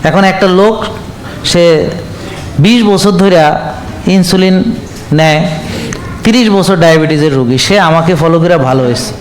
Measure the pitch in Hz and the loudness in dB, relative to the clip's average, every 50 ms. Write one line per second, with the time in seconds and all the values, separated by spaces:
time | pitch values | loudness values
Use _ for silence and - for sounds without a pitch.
0 | - 160 147 190 196 190 185 - 202 185 180 185 202 220 220 226 - - - - | -2 0 2 2 2 2 2 0 0 2 2 4 2 2 0 -2 -6 -8 -10 -12
1 | - - - - - - - - - - - 175 170 170 165 156 - - - - | -14 -14 -16 -14 -16 -14 -14 -8 -6 -2 0 2 4 4 4 2 0 -2 -6 -8
2 | - - - - - - - - - - - - 143 208 240 240 226 208 202 180 | -10 -12 -14 -14 -12 -14 -12 -12 -12 -6 0 2 2 4 4 4 4 2 2 2
3 | - 185 180 175 196 196 180 165 156 147 156 - - - - - - - - - | 2 0 2 2 2 4 4 4 4 2 0 -2 -6 -8 -10 -10 -12 -12 -12 -6
4 | - - 185 190 175 175 190 185 185 190 185 185 - 233 226 - - - - - | -2 0 2 2 2 2 2 2 2 2 2 0 0 -2 -4 -6 -10 -14 -16 -16
5 | - - 151 151 160 160 151 151 170 180 156 - - - - - - - - - | -6 -2 0 2 2 2 2 0 -2 -4 -4 -6 -8 -8 -8 -8 -8 -8 -10 -10
6 | - - - - - 220 220 254 240 220 196 196 175 180 196 170 165 165 160 160 | -10 -12 -12 -2 0 0 2 2 2 2 2 2 2 0 2 2 4 4 4 4
7 | 156 151 156 147 151 156 139 135 127 117 131 127 - - 196 202 185 160 160 165 | 2 0 0 0 0 0 0 0 0 0 0 -2 0 0 0 2 2 2 2 2
8 | 160 170 185 143 165 165 165 165 165 175 175 160 131 131 131 131 127 123 120 110 | 2 0 0 0 2 2 2 2 2 2 2 2 2 0 0 0 0 0 -2 -4
9 | - - - - | -6 -10 -12 -14